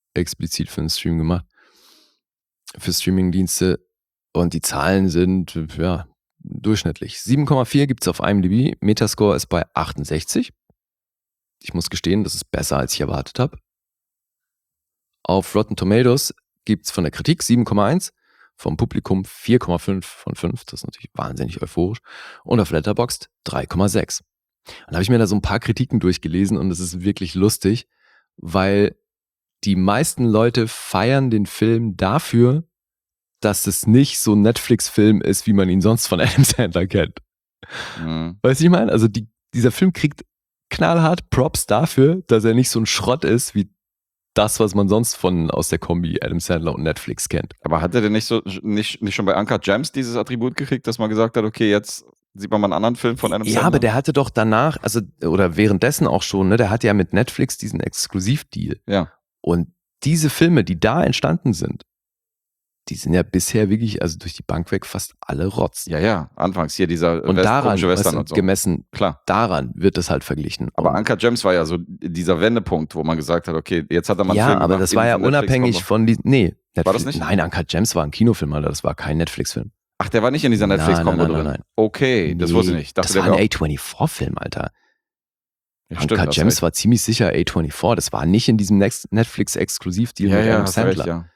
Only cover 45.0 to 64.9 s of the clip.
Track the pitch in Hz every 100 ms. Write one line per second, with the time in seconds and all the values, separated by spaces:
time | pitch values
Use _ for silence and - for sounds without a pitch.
45 | 120 - 90 87 80 - - 82 - 85
46 | 82 - - 82 - 85 82 - 78 -
47 | - - - 85 - - - 80 87 120
48 | 104 107 - 113 95 92 107 104 - -
49 | 104 - 98 95 104 104 - 104 156 139
50 | 120 117 110 120 123 - 139 131 - 117
51 | 107 110 113 120 107 - 110 104 - -
52 | - _ _ 98 101 107 101 85 113 120
53 | 120 127 - 104 104 110 180 139 113 120
54 | 156 143 127 113 110 110 151 139 - 113
55 | 95 _ 82 92 90 82 107 95 123 -
56 | 156 95 - 98 95 110 101 113 110 104
57 | 85 95 - - 135 - 107 - - -
58 | - 95 95 147 - - 82 - - 101
59 | - _ _ _ - 85 - _ _ _
60 | 143 165 151 - 170 151 87 85 107 160
61 | - - - 170 127 85 - - - _
62 | _ _ _ _ _ _ _ _ - -
63 | - 90 - 92 - 110 101 107 113 -
64 | 85 80 87 - - 82 85 95 -